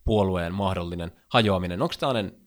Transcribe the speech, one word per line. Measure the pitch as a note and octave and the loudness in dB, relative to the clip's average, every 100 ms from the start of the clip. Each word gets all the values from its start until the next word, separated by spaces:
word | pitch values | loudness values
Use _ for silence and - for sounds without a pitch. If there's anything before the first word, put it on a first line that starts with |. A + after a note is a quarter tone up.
puolueen | - G#2+ G2 F2+ E2+ | 0 2 4 2 -2
mahdollinen | F#2+ G2 F2+ F2 F2 E2+ - - | -2 -2 -2 -4 -6 -8 -12 -2
hajoaminen. | B2 G#2+ F#2 F2+ F2+ | 2 4 2 0 -4
Onko | D#3+ - | -4 -2
tällainen | D3 A#2+ G2 - | -2 -2 -4 -10